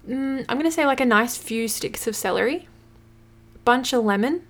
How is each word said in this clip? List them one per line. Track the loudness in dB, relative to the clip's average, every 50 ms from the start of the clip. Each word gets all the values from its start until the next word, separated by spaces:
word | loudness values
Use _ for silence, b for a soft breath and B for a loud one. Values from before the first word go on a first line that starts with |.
| -8
mm, | -6 -4 -4 -2 -2 -2 -4 -4
I'm | -4 -2
gonna | 0 0 0
say, | 0 2 2
like, | 2 2 2
a | 2
nice | 4 4 4 2 2 -4
few | -10 -8 -6 -4 -4 -2
sticks | -4 -4 -6 -6 -8 -8 -6 -6
of | -6 -6
celery, | -4 -4 -2 0 2 0 0 -2 -4 -8 -14 -20 -20 -20 -20 -20 -20 -20 -20 -20 -20 -20 -20 -20 -20 -20 -20 -20 -2 2
bunch | 2 2 2 2 0
of | 0 2 2
lemon | 2 2 2 2 0 0 -4 -6